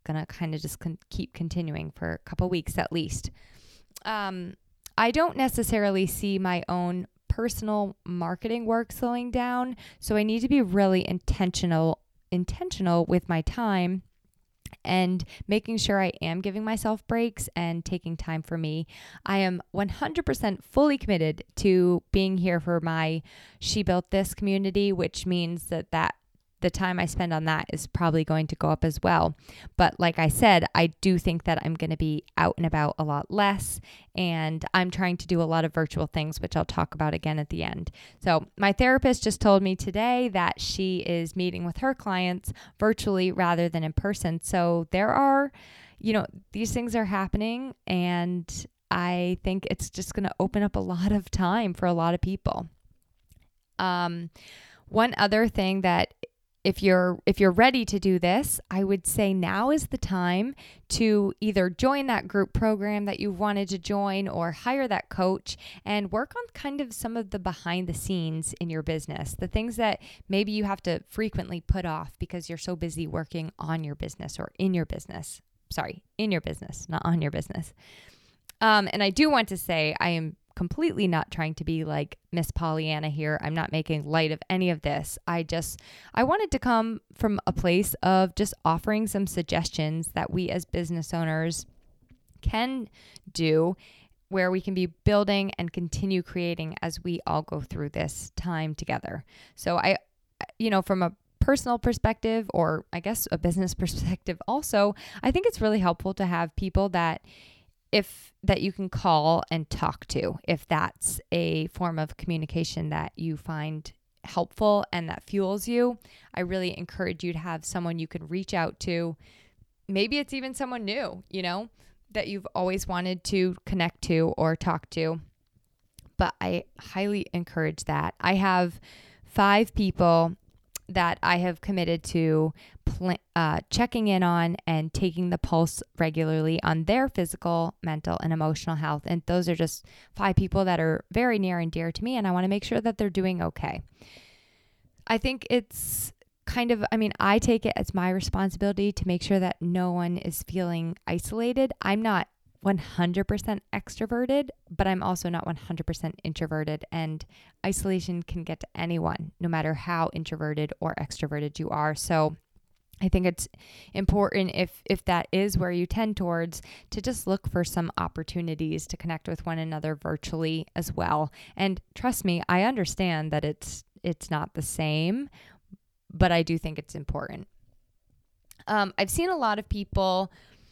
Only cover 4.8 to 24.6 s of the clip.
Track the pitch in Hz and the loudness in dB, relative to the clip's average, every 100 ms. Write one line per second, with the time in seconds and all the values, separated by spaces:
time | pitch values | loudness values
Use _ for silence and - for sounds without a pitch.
4.8 | - - 233 302 339 262 262 - 220 220 | -6 2 4 4 2 2 0 0 0 2
5.8 | 202 190 190 - 202 190 185 175 - 180 | 4 2 0 0 -2 0 0 -2 -2 -2
6.8 | 175 180 - _ _ - 233 - 214 208 | -2 -4 -8 _ _ -4 -4 -4 -2 -2
7.8 | 196 - - 175 170 180 220 233 226 226 | -2 -6 -8 -4 -4 -4 -4 -4 0 0
8.8 | 226 - 240 240 247 247 247 247 254 240 | -2 -4 -4 -2 -2 -2 -2 -2 -4 -6
9.8 | - - - 214 214 226 247 277 196 196 | -16 -14 0 2 2 0 2 4 4 4
10.8 | 196 185 - 180 - - 180 - 175 160 | 6 4 2 -4 -2 0 0 0 2 4
11.8 | 160 - _ _ - 180 180 - 359 - | 4 0 _ _ -4 -2 -2 -4 -6 -2
12.8 | 180 170 165 180 - 165 - - 220 190 | 2 4 4 2 2 -2 0 -2 0 2
13.8 | 180 185 - _ _ _ _ _ - - | 2 -2 -6 _ _ _ _ _ -20 -10
14.8 | - 185 180 185 - - - 220 - 226 | 0 2 2 0 -4 -10 0 0 0 -2
15.8 | - 196 185 - 165 170 196 196 220 220 | 2 2 2 -2 -4 -4 -4 -4 -4 -2
16.8 | 214 220 - 233 233 - - 175 170 170 | -2 -2 -2 0 0 -4 -8 -4 -2 -4
17.8 | - 180 170 165 - 160 - 165 156 156 | -4 -6 -6 -8 -4 -6 -4 -4 -2 -4
18.8 | 160 - - - - 196 185 180 - - | -6 -12 -20 -12 -2 2 2 -2 -6 -2
19.8 | 202 - 294 320 - - 214 190 - 269 | -2 -2 -4 -2 -2 0 0 -4 -2 4
20.8 | 294 277 214 180 156 160 - - 202 185 | 4 4 0 2 2 -2 -8 0 4 6
21.8 | 180 180 - 190 190 185 180 170 175 170 | 6 4 2 2 2 2 2 0 2 0
22.8 | 165 160 160 160 - - - - - 214 | 0 0 0 -2 -6 -20 -20 -10 -2 0
23.8 | 196 180 - 190 190 - 202 196 | 2 2 2 0 0 -2 0 2